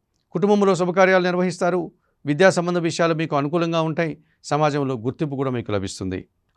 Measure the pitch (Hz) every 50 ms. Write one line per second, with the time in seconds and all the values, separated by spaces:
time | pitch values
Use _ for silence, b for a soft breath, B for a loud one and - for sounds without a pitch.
0 | _ _ _ _ _ _ _ 175 165 202 208 208 202 196 190 160 180 180 170 190
1 | 190 185 190 185 175 180 175 180 180 185 165 - 190 175 175 180 165 - - _
2 | _ _ _ _ _ 143 151 147 190 190 185 185 170 175 175 175 165 170 - -
3 | 175 165 165 156 165 - 156 143 139 147 151 175 170 165 165 165 160 160 151 156
4 | 170 160 147 - _ _ _ _ _ - 143 147 156 151 139 147 143 131 135 117
5 | 107 127 135 - 170 147 139 131 139 131 127 120 110 110 104 101 95 95 - -
6 | 101 95 92 87 - _ _ _ _ _ _